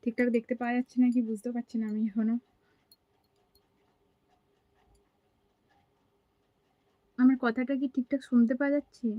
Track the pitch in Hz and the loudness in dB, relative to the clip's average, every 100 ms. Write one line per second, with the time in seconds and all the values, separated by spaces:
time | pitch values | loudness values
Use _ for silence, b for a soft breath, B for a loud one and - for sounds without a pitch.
0 | - 226 247 233 220 247 240 247 254 247 | -6 0 0 0 -2 -6 -2 -4 -4 2
1 | 247 240 220 220 240 240 233 226 220 214 | 2 4 0 -4 -6 -8 -6 -6 -4 -2
2 | 220 202 220 240 _ _ _ _ _ _ | -2 -2 -2 -2 _ _ _ _ _ _
3 | _ _ _ _ _ _ _ _ _ _ | _ _ _ _ _ _ _ _ _ _
4 | _ _ _ _ _ _ _ _ _ _ | _ _ _ _ _ _ _ _ _ _
5 | 403 _ _ _ _ _ _ _ _ _ | _ _ _ _ _ _ _ _ _ _
6 | _ _ _ _ _ _ _ _ _ _ | _ _ _ _ _ _ _ _ _ _
7 | _ - 254 262 240 233 254 277 269 262 | _ 4 4 4 0 -2 -4 -2 -2 -4
8 | 247 277 - 240 233 254 285 285 - - | -4 -4 0 2 4 2 0 -2 -4 -8
9 | 233 | -6